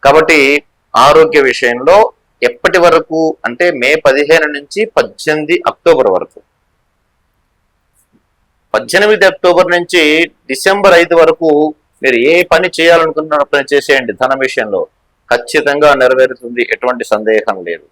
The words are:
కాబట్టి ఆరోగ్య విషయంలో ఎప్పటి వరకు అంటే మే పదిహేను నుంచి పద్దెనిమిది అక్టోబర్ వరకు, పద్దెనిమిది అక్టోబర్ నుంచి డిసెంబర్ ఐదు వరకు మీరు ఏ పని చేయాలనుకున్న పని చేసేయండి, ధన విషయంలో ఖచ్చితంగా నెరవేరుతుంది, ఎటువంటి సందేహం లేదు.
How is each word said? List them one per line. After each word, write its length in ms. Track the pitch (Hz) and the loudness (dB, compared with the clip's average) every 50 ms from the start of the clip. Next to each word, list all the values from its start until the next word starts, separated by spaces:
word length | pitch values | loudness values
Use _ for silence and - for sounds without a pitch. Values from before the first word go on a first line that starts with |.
| - | 2
కాబట్టి 360 | 139 143 156 156 156 165 151 135 135 143 147 - _ _ _ _ _ - 110 123 | 4 2 4 2 2 2 2 2 2 0 -2 -4 _ _ _ _ _ 0 2 4
ఆరోగ్య 360 | 143 151 156 160 160 - 147 135 131 | 4 6 4 4 4 2 0 0 0
విషయంలో 460 | 120 - 135 120 120 123 131 151 180 208 220 - _ _ _ _ _ _ 123 123 | -2 -2 -2 -4 -4 -2 0 2 4 4 2 0 _ _ _ _ _ _ -4 -4
ఎప్పటి 320 | 120 - _ 185 175 185 170 | -4 -2 _ -2 0 2 2
వరకు 340 | 170 160 165 151 _ 160 160 160 160 156 _ - - | 2 2 2 -2 _ -6 -4 -4 -4 -6 _ -10 -10
అంటే 180 | 120 123 175 175 160 131 | -6 -2 -2 -2 -2 -2
మే 80 | 120 127 151 160 _ | -2 -2 -2 0 _
పదిహేను 420 | 143 135 139 147 143 160 165 156 151 147 | 0 0 0 0 0 0 0 0 -2 -6
నుంచి 260 | 143 143 _ - 196 220 220 _ 156 | -10 -14 _ -6 -6 -6 -4 _ -4
పద్దెనిమిది 580 | 120 104 - - - 156 156 156 151 147 175 180 - - | -4 -4 -8 -10 -6 -4 -4 -4 -4 -4 -4 -4 -4 -6
అక్టోబర్ 400 | - _ _ 170 165 135 123 107 92 | -6 _ _ 0 2 2 2 0 0
వరకు, 240 | 90 - - _ - _ _ _ _ _ _ _ _ _ _ _ _ _ _ _ _ _ _ _ _ _ _ _ _ _ _ _ _ _ _ _ _ _ _ _ _ _ _ _ _ _ _ _ _ _ _ - | -2 -4 -8 _ -20 _ _ _ _ _ _ _ _ _ _ _ _ _ _ _ _ _ _ _ _ _ _ _ _ _ _ _ _ _ _ _ _ _ _ _ _ _ _ _ _ _ _ _ _ _ _ -6
పద్దెనిమిది 520 | 113 135 120 - 185 202 208 220 202 196 190 | -6 -4 -2 -2 0 2 2 2 2 2 0
అక్టోబర్ 380 | 185 - - 180 175 180 180 180 175 | 0 0 0 0 2 2 2 0 0
నుంచి 280 | 175 175 170 - 175 156 151 151 160 170 160 _ _ _ _ | -4 -4 -2 0 0 2 2 2 0 -2 -4 _ _ _ _
డిసెంబర్ 440 | 160 - - 190 196 202 196 202 175 170 | -10 -4 -2 -2 -2 2 2 4 4 4
ఐదు 140 | 170 170 175 165 | 4 2 4 2
వరకు 280 | 160 160 165 _ 165 160 147 147 151 156 151 _ _ _ _ _ - | 4 2 2 _ 0 0 2 2 0 -2 -4 _ _ _ _ _ -4
మీరు 140 | 131 123 117 120 139 | -2 -2 0 0 2
ఏ 20 | 165 175 180 175 170 | 2 0 0 0 -2
పని 160 | 165 180 180 - - | -2 -2 -4 -4 -2
చేయాలనుకున్న 640 | 160 170 170 165 160 160 151 156 156 156 151 147 143 _ - | 2 2 2 2 2 -2 -4 -8 -6 -4 -4 -4 -4 _ -2
పని 120 | 143 135 - 147 | -4 -2 -2 -2
చేసేయండి, 400 | 143 - - 143 135 127 113 101 - | -4 0 0 -2 -2 -2 -6 -6 -4
ధన 120 | 127 127 135 135 135 | -2 -4 -2 -2 -4
విషయంలో 360 | 131 - 139 113 107 98 92 85 _ _ _ _ _ _ _ _ _ | -4 -4 -6 -6 -4 -4 -6 -6 _ _ _ _ _ _ _ _ _
ఖచ్చితంగా 580 | 123 120 - - - 156 135 147 143 143 151 147 143 135 | -4 -4 -4 -2 -4 -2 0 0 0 2 4 2 4 4
నెరవేరుతుంది, 600 | 127 127 127 131 131 127 127 _ 123 120 120 120 120 - 120 | 2 2 2 2 2 0 0 _ -14 -12 -6 -6 -4 -4 -4
ఎటువంటి 300 | - - 127 127 120 117 - 110 | -4 -4 -4 -4 -4 -4 -6 -6
సందేహం 440 | 107 107 110 110 107 110 - 101 95 90 85 | -4 -2 0 -2 -2 -2 -4 -8 -8 -8 -10
లేదు. 160 | 85 80 _ _ | -10 -12 _ _